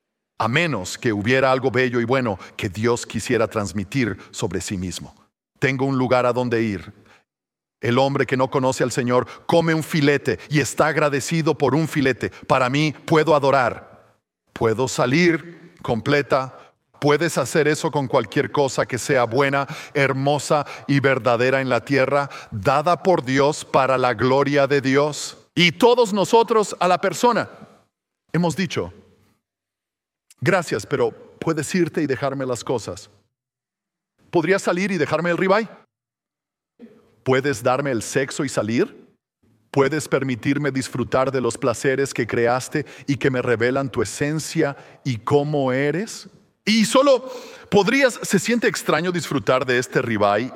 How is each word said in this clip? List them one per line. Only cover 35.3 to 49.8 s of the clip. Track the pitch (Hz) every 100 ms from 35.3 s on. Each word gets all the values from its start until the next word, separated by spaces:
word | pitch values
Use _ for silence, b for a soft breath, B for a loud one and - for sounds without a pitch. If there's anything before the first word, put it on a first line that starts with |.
| 165
ribeye? | 185 202 220 - _ _ _ _ _ _ _ _ _ _ - _ _ _
¿Puedes | - 131 139 117
darme | 127 127 143
el | 117
sexo | - 139 135 -
y | 135
salir? | - 107 117 202 - - _ _ _ _ _ _
¿Puedes | 139 135 151 -
permitirme | 143 135 120 135 139 143
disfrutar | 131 123 131 113 131 131
de | 131
los | 120 -
placeres | 131 113 139 131 135
que | - 117
creaste | 120 117 127 - 151 - B B
y | 131
que | 143
me | 127
revelan | 123 113 120 135 139
tu | 120
esencia | 107 - 147 156 - 160 147 139 B B
y | 139 117
cómo | - 143 147 151 131
eres?" | 127 147 160 220 - - - _ _ -
Y | 226 208
solo | 262 277 254 - B B B B
podrías, | 202 196 269 262 -
se | - 196
siente | - 233 208
extraño | 151 - 156 180
disfrutar | 175 - 143 110 131
de | 127
este | 123